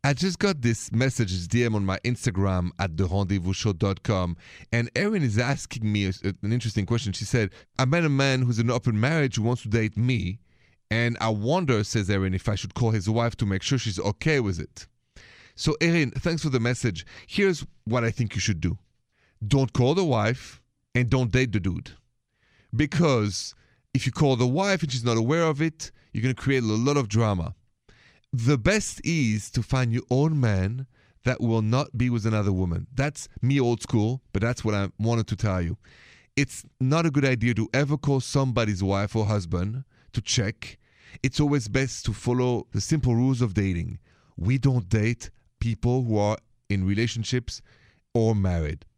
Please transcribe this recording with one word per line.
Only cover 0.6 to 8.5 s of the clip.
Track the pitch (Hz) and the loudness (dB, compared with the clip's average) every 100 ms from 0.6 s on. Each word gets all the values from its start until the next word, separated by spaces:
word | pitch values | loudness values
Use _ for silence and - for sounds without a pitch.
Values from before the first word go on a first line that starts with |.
this | 120 113 - | 0 0 -2
message, | 113 131 - 104 | 0 0 0 -2
this | 92 87 | -2 0
D | 120 120 | 0 2
M | 107 | 0
on | |
my | 98 95 120 | -2 -2 -2
Instagram | 120 - 90 98 92 90 - | -2 -2 0 0 0 -2 -2
at | 98 78 | -4 0
the | 95 | 0
rendezvous | 98 95 98 87 | 0 0 0 0
show | 95 113 | -2 -2
dot | 90 98 98 | 0 -2 -2
com, | - 98 87 85 - - - | 0 0 0 -6 -12 -20 -4
and | 117 117 - | -2 -2 -2
Erin | 208 214 | 0 0
is | 135 104 | 0 0
asking | 120 135 - 123 107 | 0 -2 -6 -4 -2
me | 104 98 | 0 0
a, | 92 | -2
an | 101 95 101 | -6 -4 -4
interesting | 120 113 107 95 | -2 -2 -4 -2
question. | 117 98 | -2 -2
She | 90 101 | -6 -2
said, | 123 101 - - - | 0 0 -6 -12 -2
"I | |
met | 131 170 165 | 2 2 2
a | |
man | 139 139 131 | 2 2 2
who's | 123 | 0